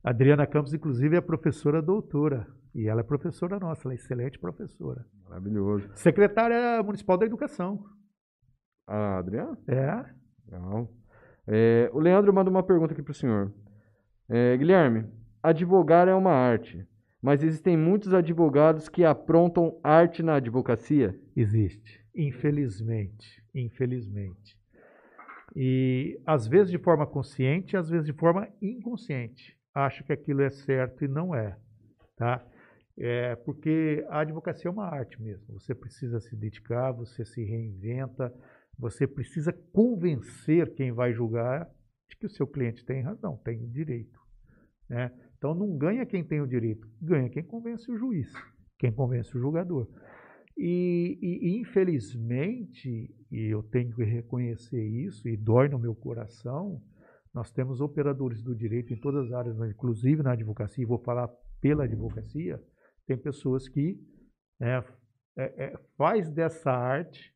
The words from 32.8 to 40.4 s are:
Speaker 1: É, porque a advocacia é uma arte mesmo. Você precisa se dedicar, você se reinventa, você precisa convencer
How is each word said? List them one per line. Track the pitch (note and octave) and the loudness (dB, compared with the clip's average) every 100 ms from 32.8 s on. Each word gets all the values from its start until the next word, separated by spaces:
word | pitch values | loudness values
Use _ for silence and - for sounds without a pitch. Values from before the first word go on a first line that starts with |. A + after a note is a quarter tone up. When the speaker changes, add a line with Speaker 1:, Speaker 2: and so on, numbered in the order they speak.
| _ - | _ -8
Speaker 1:
É, | A#2+ A#2+ B2 A#2 | -4 -2 -4 -6
porque | - C#3+ D#3+ D#3+ D#3 D3+ D#3 | -8 -6 0 0 0 -2 -4
a | D3+ | -4
advocacia | D#3 D#3 F3+ - F3 | -4 -4 -8 -6 -6
é | |
uma | G3+ F#3+ | -6 -8
arte | D3 A#2+ - | -8 -10 -10
mesmo. | A2 G#2 - G#2 | -12 -12 -16 -16
Você | - | -10
precisa | B2 A#2 - B2 A#2 | -10 -10 -10 -6 -6
se | - G#2+ | -8 -8
dedicar, | G#2+ - - A#2+ C3 | -8 -10 -6 -4 -4
você | A#2+ A#2 - A2+ | -6 -12 -12 -12
se | - | -8
reinventa, | G#2 A2+ A2+ F#2+ G#2 B2 C3 - B2 B2 - _ _ - | -8 -6 -8 -10 -8 -8 -8 -8 -10 -10 -20 _ _ -10
você | A#2 - C3+ | -10 -2 -4
precisa | - A#2 E3 D3+ - _ | -2 -8 -4 -6 -6 _
convencer | F#3+ A#3+ G#3+ E3+ C3+ - - | 2 2 2 -2 -2 -8 -10